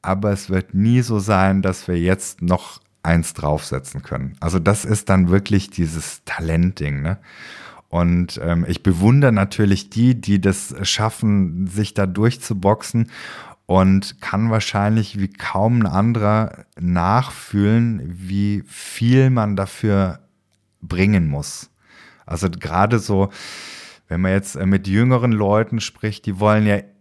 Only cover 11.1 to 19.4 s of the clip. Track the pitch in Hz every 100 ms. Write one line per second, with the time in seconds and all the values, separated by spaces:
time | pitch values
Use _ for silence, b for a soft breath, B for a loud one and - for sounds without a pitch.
11.1 | - 110 101 92 85 92 95 104 - 95
12.1 | 92 113 131 - 101 98 110 - 117 113
13.1 | B B B B B - 92 95 98 -
14.1 | - - 98 113 110 - 104 104 110 104
15.1 | 104 98 - - 95 110 120 104 90 110
16.1 | 113 104 107 110 - - - 87 90 87
17.1 | 113 127 - - 104 101 113 117 107 71
18.1 | 90 92 98 101 104 - - - - 117
19.1 | 127 131 123